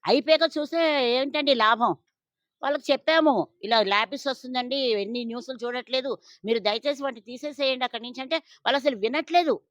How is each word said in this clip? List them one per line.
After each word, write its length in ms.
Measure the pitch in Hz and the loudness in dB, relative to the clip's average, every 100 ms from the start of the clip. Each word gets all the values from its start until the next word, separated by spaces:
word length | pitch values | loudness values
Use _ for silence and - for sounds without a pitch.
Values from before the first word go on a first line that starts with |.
| 160 | 4
అయిపోయాక 420 | 254 254 311 330 311 | 2 4 2 2 -2
చూస్తే 240 | 294 330 330 294 247 247 | -4 0 2 2 2 0
ఏంటండి 380 | 277 302 285 247 | 0 -2 2 4
లాభం? 300 | 214 226 233 165 _ _ _ _ _ _ | 4 4 2 -2 _ _ _ _ _ _
వాళ్ళకి 220 | 277 294 - | -4 -4 0
చెప్పాము, 440 | 269 - 320 311 233 156 _ | 0 2 4 4 2 -2 _
ఇలా 180 | 202 226 196 | 0 2 4
ల్యాబిస్ 320 | 202 220 277 285 | 2 0 -4 -6
వస్తుందండి, 520 | 254 254 254 247 277 262 208 | -6 -6 -6 -4 -2 0 0
ఎన్ని 220 | 202 240 233 | -2 -4 -6
న్యూస్లు 340 | 240 240 254 240 | -8 -10 -8 -6
చూడట్లేదు, 480 | 247 240 254 262 220 _ - 202 | -8 -4 -4 -2 -8 _ -12 -2
మీరు 140 | 233 | 0
దయచేసి 440 | 196 220 277 277 | 0 -2 -4 -4
వాటిని 240 | 277 233 208 | -6 -8 -14
తీసేసేయండి 560 | 247 294 277 269 254 247 | -10 -10 -4 -2 -2 -4
అక్కడి 140 | 226 | -6
నుంచి 180 | 240 247 | -10 -12
అంటే 180 | 262 320 _ _ - | -6 -6 _ _ -2
వాళ్ళు 140 | 269 | 0
అసలు 120 | 269 226 | 0 0
వినట్లేదు 640 | 214 285 - 339 330 202 _ | -2 -2 0 0 2 -2 _